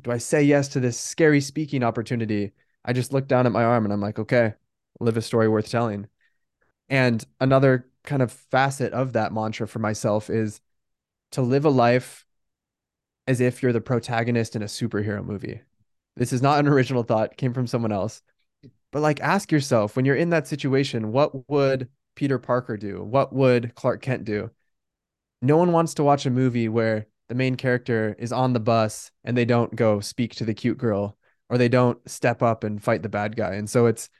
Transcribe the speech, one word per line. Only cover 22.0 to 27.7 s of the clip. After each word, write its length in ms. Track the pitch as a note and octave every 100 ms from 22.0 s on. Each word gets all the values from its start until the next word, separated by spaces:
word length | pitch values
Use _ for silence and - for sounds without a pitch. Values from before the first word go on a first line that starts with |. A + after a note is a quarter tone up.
| _ -
Peter 220 | C#3 B2+
Parker 380 | - B2 B2+ G#2+
do? 260 | G#2 F#2+
What 280 | G2 C3+ -
would 420 | B2+ C3 B2 A#2+ -
Clark 260 | B2+ F2+
Kent 240 | - B2+ G#2+
do? 260 | G#2 A#2 _ _ _ _ _ _ _ _ -
No 140 | B2+ D#3
one 160 | F3
wants 220 | E3 E3
to 100 | -
watch 220 | C#3+ C#3+ C3+
a 40 |
movie 380 | B2 C3 A#2+ A2+
where 400 | A2+ A2 G#2+ G#2+ _ -
the 60 | B2
main 200 | C3 B2+
character 600 | B2+